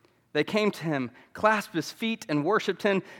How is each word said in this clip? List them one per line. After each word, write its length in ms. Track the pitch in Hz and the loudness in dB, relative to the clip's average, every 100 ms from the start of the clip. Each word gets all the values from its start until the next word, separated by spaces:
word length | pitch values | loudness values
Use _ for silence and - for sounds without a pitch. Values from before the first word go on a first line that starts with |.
| _ _ _ | _ _ _
They 120 | 147 | -2
came 260 | 151 214 151 | 0 2 2
to 140 | - | 0
him, 260 | 160 143 120 - - | -2 -2 -2 -8 -20
clasped 400 | - 214 214 - | 0 2 2 -2
his 160 | 165 - | -4 -6
feet, 340 | - 226 226 - | -4 -4 -4 -2
and 160 | 147 | 0
worshiped 400 | 151 208 - 180 | 2 0 0 0
him. 180 | 208 196 - | 2 2 -2